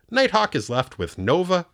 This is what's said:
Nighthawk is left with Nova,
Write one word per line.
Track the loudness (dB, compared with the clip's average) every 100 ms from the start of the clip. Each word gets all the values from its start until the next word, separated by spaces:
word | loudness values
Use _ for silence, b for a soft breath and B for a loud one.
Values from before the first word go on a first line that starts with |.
| _
Nighthawk | 0 2 2 0
is | -2 -2
left | -2 -2 -6
with | -8 -2
Nova, | 0 2 2 -2 -2